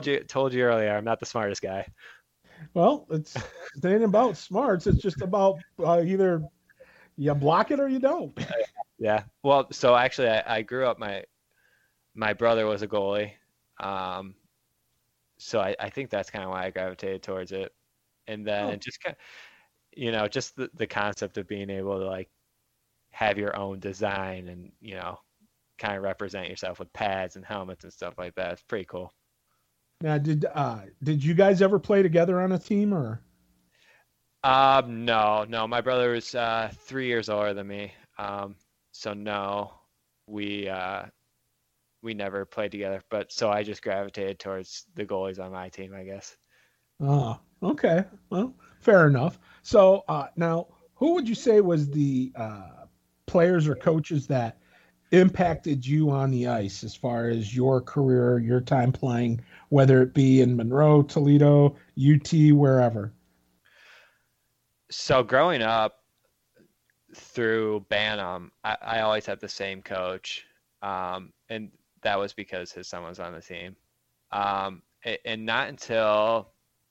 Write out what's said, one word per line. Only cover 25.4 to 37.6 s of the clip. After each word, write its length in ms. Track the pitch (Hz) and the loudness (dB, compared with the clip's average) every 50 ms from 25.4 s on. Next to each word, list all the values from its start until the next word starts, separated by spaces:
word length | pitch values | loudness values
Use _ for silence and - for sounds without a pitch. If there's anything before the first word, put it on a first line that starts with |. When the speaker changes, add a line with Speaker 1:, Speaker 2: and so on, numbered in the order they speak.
| _ _ _ _ _ _ _ - | _ _ _ _ _ _ _ -10
Speaker 1:
kinda 220 | - 107 101 98 | -8 -8 -6 -6
represent 480 | 98 98 95 - 104 92 95 98 90 85 | -6 -6 -6 -6 -10 -12 -10 -10 -12 -12
yourself 300 | 92 - - 95 87 - | -12 -10 -10 -10 -10 -12
with 140 | 92 - - | -14 -16 -8
pads 420 | - 110 101 95 95 92 90 - | -6 -4 -4 -2 -4 -6 -8 -10
and 100 | 95 92 | -16 -16
helmets 380 | - 107 101 95 92 90 - - | -12 -12 -12 -10 -12 -16 -18 -20
and 100 | 92 - | -20 -18
stuff 220 | - 90 87 87 - | -14 -14 -14 -12 -12
like 180 | 90 87 85 | -14 -12 -8
that. 180 | 92 92 87 87 | -8 -8 -8 -8
It's 100 | - _ | -10 _
pretty 220 | - 123 104 90 | -10 -10 -10 -10
cool. 280 | - - 90 90 90 _ _ _ _ _ _ _ _ _ _ _ _ _ _ _ _ _ - | -10 -12 -14 -14 -14 _ _ _ _ _ _ _ _ _ _ _ _ _ _ _ _ _ -8
Speaker 2:
Now, 160 | 160 156 151 147 | -4 -2 -2 0
did, 280 | 143 160 156 147 156 - - | 0 0 0 0 -2 -2 -4
uh, 280 | 156 139 127 117 110 98 98 _ - 135 | -4 -4 -4 -4 -8 -14 -18 _ -8 -4
did 200 | 143 156 147 135 | -2 -2 0 0
you 100 | 156 170 | 0 4
guys 280 | 170 196 196 196 175 | 4 4 4 6 4
ever 180 | 196 190 208 185 | 4 2 2 0
play 220 | - - 208 196 196 | 0 0 2 2 2
together 360 | 175 156 170 170 180 180 180 | 4 4 2 2 2 0 -2
on 120 | 185 185 185 | 0 -2 -2
a 60 | 180 | -4
team 340 | - - 214 202 208 208 202 | -4 -2 -2 0 0 0 0
or? 280 | 170 131 110 110 107 _ _ _ _ _ _ _ _ _ _ _ _ _ _ _ _ _ _ _ _ _ _ _ _ - | -2 -4 -6 -8 -12 _ _ _ _ _ _ _ _ _ _ _ _ _ _ _ _ _ _ _ _ _ _ _ _ 0
Speaker 1:
Um, 600 | 135 131 135 135 135 135 135 127 120 117 113 117 | 2 4 6 6 6 6 4 2 0 -6 -6 -2
no, 380 | 120 113 110 107 107 107 107 107 | 0 2 2 2 2 2 0 -2
no. 220 | 110 113 113 110 110 | -4 -4 -4 -4 -2
My 140 | 120 120 | -2 -2
brother 300 | 110 127 127 127 123 123 | -2 0 0 0 0 0
was, 240 | 120 117 117 - - | 0 -2 -6 -6 -6
uh, 340 | 123 117 113 113 113 110 107 - | -4 -2 -2 -2 -2 -4 -6 -8
three 340 | - - - 131 135 131 123 | -14 -18 -10 -8 -6 -4 -2
years 220 | 120 113 104 107 | -2 -4 -2 -2
older 240 | 107 104 104 104 101 | -4 -2 -2 -2 -4
than 140 | 101 | -6